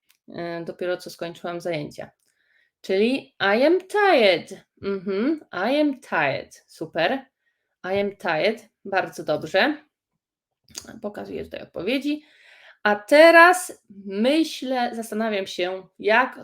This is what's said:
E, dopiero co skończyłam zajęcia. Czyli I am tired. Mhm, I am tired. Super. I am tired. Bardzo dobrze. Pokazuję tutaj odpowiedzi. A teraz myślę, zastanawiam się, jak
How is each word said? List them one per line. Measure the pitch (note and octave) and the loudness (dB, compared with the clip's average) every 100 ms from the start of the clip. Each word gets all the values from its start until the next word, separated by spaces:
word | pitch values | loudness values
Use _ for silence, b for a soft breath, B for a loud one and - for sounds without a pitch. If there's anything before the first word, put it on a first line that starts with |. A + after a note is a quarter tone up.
| _ _ _ | _ _ _
E, | - E3+ E3+ | -12 -10 -10
dopiero | E3 E3+ F3+ F3 | -12 -8 -6 -6
co | E3+ | -10
skończyłam | - E3+ E3+ F3+ F3 | -12 -14 -12 -12 -10
zajęcia. | F3 D#3 D3 - - _ _ _ _ _ _ _ | -6 -6 -8 -14 -20 _ _ _ _ _ _ _
Czyli | - F#3+ A3+ C4+ - - | -4 0 2 0 -6 -4
I | G3 A3 C#4+ | 0 2 4
am | F#4 | 2
tired. | - G#4 G4+ D4+ G3+ E3+ - F#3+ _ _ | 0 0 4 6 4 2 -2 -18 _ _
Mhm, | G3 G3 F#3 G3 C4 D#4 - | -8 -6 -4 -2 -2 -4 -6
I | F3+ G#3+ D4 | -6 -2 0
am | D4+ C4 | 0 -2
tired. | - F3 C#3+ - - - _ | -4 -2 -2 -4 -10 -20 _
Super. | - D#3+ E3 F3 C4 - _ _ _ _ _ | -14 -10 -2 -2 -2 -8 _ _ _ _ _
I | F#3 G3+ | -6 -4
am | G3+ G3 | -4 -6
tired. | F#3 D#3 F#3 A#3 - _ G3 | -4 -2 -2 -4 -12 _ -4
Bardzo | F#3+ E3+ - | -4 -4 -8
dobrze. | D#3+ D3+ E3 F#3+ C4 D4+ _ _ _ _ _ _ _ _ _ - - - | -6 -4 -2 0 0 -2 _ _ _ _ _ _ _ _ _ -20 -20 -14
Pokazuję | G#3 G3+ G3+ - | -12 -12 -12 -12
tutaj | - - | -12 -14
odpowiedzi. | - - F3+ C4+ C#4+ D4+ B B B B B B | -14 -10 -4 -4 -4 -8 B B B B B B
A | G#3 G#3 | -2 -2
teraz | - D4 E4 E4 F4 F4+ - - _ G3+ G3 | 4 8 10 10 8 6 -4 -16 _ -18 -8
myślę, | G3 A#3+ D#4 D#4 - C4 B3+ A#3+ | -2 2 2 0 -6 -6 -4 -4
zastanawiam | A3+ A3+ G#3+ A3+ G3+ F#3+ | -6 -8 -6 -4 -4 -6
się, | - F3+ F#3+ F#3 - | -6 -6 -6 -12 -6
jak | F#3+ A3+ B3+ - | 2 2 2 -4